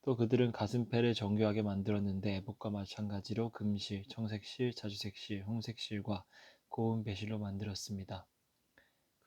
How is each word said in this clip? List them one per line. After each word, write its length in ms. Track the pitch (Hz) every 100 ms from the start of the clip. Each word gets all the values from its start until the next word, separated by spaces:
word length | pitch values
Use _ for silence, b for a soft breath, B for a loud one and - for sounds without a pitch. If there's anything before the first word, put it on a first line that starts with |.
또 140 | - 120
그들은 360 | 113 123 123
가슴패를 600 | 113 107 123 113 120 120
정교하게 480 | 113 101 107 107 104
만들었는데 760 | 107 98 98 104 101 95 104 95
에봇과 340 | 98 101 107
마찬가지로 800 | 101 98 - 104 101 - 104 113
금실, 540 | - 107 101 - 101 101
청색실, 640 | - 110 107 - - 123
자주색실, 720 | 113 107 98 104 - - 101
홍색실과 800 | 98 113 107 110 - 104 98 98 - B B B _
고운 340 | - 113 113
배실로 340 | 107 95 107 110
만들었습니다. 880 | 104 98 104 95 - 101 92 92 - _ _ _ _ _ b b b _